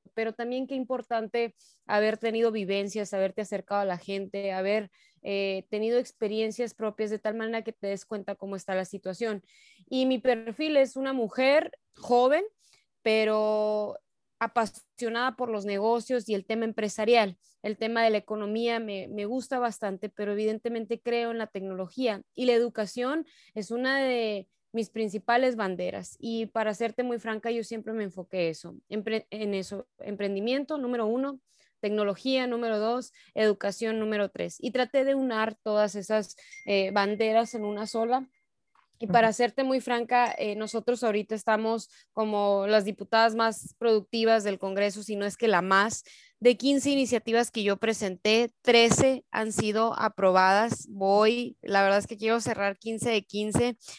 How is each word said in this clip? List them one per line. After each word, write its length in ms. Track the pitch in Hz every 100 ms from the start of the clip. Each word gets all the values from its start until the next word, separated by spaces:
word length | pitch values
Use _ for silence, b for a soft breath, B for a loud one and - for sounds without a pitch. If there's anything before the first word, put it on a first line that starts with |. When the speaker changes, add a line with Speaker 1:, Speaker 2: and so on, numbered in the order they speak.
| _
Speaker 1:
pero 200 | - 226
también 340 | 220 240 254 262
qué 80 | 269
importante 800 | 247 254 - 226 220 233 233 - b b -
haber 320 | 208 220 220
tenido 320 | 226 220 233
vivencias, 640 | 220 190 196 202 214 202 196
haberte 260 | 190 190
acercado 400 | 208 196 190 202
a 40 | 196
la 120 | 175
gente, 540 | - 196 196 202 196
haber, 400 | 185 190 214 202 b b b
eh, 420 | - 196 196 190 -
tenido 260 | 214 220 240
experiencias 800 | 254 - 214 214 220 220 240 -
propias 340 | 220 208 214
de 80 | 208
tal 160 | 214
manera 300 | 220 220 226
que 100 | 226
te 140 | - 202
des 180 | 196 -
cuenta 300 | 208 196 202
cómo 200 | 196 196
está 200 | - 190
la 100 | 185
situación. 560 | 196 190 180 226 208 - b b b b
Y 160 | 262 262
mi 140 | 254
perfil 580 | 254 233 226 226 311 294
es 180 | 269 262
una 160 | 269
mujer 600 | 269 220 - 262 294 330 - _ -
joven, 480 | - 247 254 311 427 _ b b b _
pero 960 | 226 220 214 214 214 214 214 214 208 - _ _ _ -
apasionada 960 | 226 - 220 - _ - 233 233 254 247
por 140 | 240
los 160 | 214 202
negocios 640 | 202 220 240 226 247 214
y 60 | 202
el 100 | -
tema 200 | 226 226
empresarial. 680 | 214 214 - 214 240 202 180 b b
El 140 | 208 208
tema 260 | 220 233
de 80 | 226
la 80 | 208
economía 600 | - 214 208 220 233 233
me, 280 | 220 196 -
me 180 | 208 208
gusta 320 | 254 247 254
bastante, 500 | 240 208 202 196 214
pero 240 | - 208
evidentemente 680 | 202 214 220 233 233 214 226
creo 300 | - 233 233
en 80 | 226
la 80 | 214
tecnología 720 | 196 190 185 180 - 254 202 - -
y 100 | 254
la 80 |
educación 720 | 233 240 - 208 - 247 311 302 b b 214
es 160 | 190
una 280 | 233 262 269
de 480 | 262 247 220 208 190 _ _
mis 180 | 226 220
principales 640 | 220 214 196 - 240 262 226
banderas. 600 | 196 180 180 - 180 -
Y 260 | 233 226 220
para 260 | 226 214
serte 300 | 202 233 226
muy 160 | 247 233
franca, 320 | 226 214 233
yo 120 | 233
siempre 280 | 220 226 220
me 120 | 220
enfoqué 460 | 202 185 175 190 165
eso, 260 | 156 170 - -
empre-, 380 | 214 208 220 -
en 220 | 214 208
eso, 340 | 196 185 202 - -
emprendimiento, 800 | - 202 202 196 220 262 269 302
número 300 | 247 247 214
uno, 320 | 240 277 269 _ b b b
tecnología, 640 | 208 208 202 190 262 262 247
número 320 | 240 233 214
dos, 360 | 214 247 247 _ b
educación, 640 | - 214 202 202 - 226 220
número 300 | 214 214 196
tres. 280 | - 175 -
Y 120 | 247
traté 340 | 254 247 277 269
de 100 | 277
unar 400 | 262 220 220 214
todas 320 | 214 208 208 202
esas, 400 | 190 214 208 - B B -
eh, 260 | 196 190
banderas 640 | 202 202 208 220 220 226 233
en 100 | 208
una 220 | 208 214
sola. 420 | 226 233 254 262 _ _ _ _ _ _ -
Y 60 | 220
para 220 | 226 226
Speaker 2:
Ujú. 80 | 214
Speaker 1:
serte 260 | 240 -
muy 160 | 269 262
franca, 560 | 247 240 233 247 240 -
eh, 180 | 214 208
nosotros 500 | 220 226 214 247 240
ahorita 280 | 208 202
estamos 560 | 220 - 214 220 226 - b b
como 560 | - 220 208 202 202 196
las 160 | 214
diputadas 500 | 202 196 196 220 226
más 400 | 220 226 214 - -
productivas 640 | 233 220 202 226 226 226
del 160 | 202 190
Congreso, 440 | 196 190 202 196
si 120 | 208 208
no 100 | 202
es 120 | -
que 100 | 233
la 140 | 180
más. 420 | 185 196 214 - - B B B
De 160 | 240 247
quince 320 | - 277 277
iniciativas 600 | 277 254 233 233 226 240
que 140 | 226
yo 140 | 202 196
presenté, 720 | 220 220 202 180 214 220 240 _
trece 640 | - 233 233 226 269 262 -
han 220 | - 220
sido 440 | 208 220 214 226 -
aprobadas. 880 | 214 - 190 185 185 196 226 - -
Voy, 680 | 196 190 202 214 240 240 -
la 200 | - 196
verdad 180 | 196 202
es 80 | -
que 100 | 208
quiero 240 | 220 233
cerrar 360 | 240 208 202 196
quince 320 | 226 226 240
de 140 | 220
quince. 540 | - 208 214 208 247 233 B